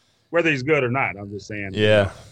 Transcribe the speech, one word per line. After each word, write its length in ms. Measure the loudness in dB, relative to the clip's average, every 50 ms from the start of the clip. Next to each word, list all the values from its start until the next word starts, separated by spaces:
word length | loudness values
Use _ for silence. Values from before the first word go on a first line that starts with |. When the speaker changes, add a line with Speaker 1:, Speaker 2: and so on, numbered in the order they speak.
| _ _ _ _ _ -4
Speaker 1:
whether 200 | -2 0 0 0
he's 120 | 0 0 0
good 200 | 0 0 0 0
or 60 | 0
not. 260 | -2 -2 -2 -4 -6 -8
I'm 140 | -12 -12
just 160 | -12 -14 -12 -12
saying, 240 | -12 -10 -10 -6 -2
Speaker 2:
Yeah. 380 | 2 4 6 6 6 4 2 -2 -10 -20 -20